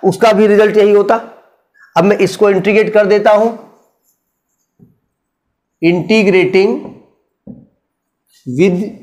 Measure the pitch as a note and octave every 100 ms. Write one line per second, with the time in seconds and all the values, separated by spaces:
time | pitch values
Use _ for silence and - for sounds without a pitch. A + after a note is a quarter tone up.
0 | F#3+ F3 A3+ G#3 G#3+ G#3 G#3 G#3+ G#3 G3+
1 | G3+ A3+ - - _ _ _ _ _ E3+
2 | G3 G3+ F#3+ - G#3 F#3 F#3+ G#3 G#3 G#3+
3 | G3 G#3 G#3+ G#3 A3+ A#3 - _ _ _
4 | _ _ _ _ _ _ _ _ _ _
5 | _ _ _ _ _ _ _ _ E3 F3+
6 | - A3 G3+ F#3 F3+ F#3+ G#3 B3 - -
7 | _ _ _ _ - - _ _ _ _
8 | _ _ _ _ C3 B2+ G3 F3+ G#3 -